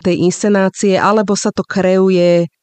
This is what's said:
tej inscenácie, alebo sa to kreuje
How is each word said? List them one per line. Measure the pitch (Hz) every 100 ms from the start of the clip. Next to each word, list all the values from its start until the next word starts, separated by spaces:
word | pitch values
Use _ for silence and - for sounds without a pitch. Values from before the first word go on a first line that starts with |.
tej | 185 175 175
inscenácie, | - 208 202 190 - 202
alebo | 185 196 214 196
sa | 196 214
to | 196
kreuje | - 190 185 190 190 185 175 175 175 _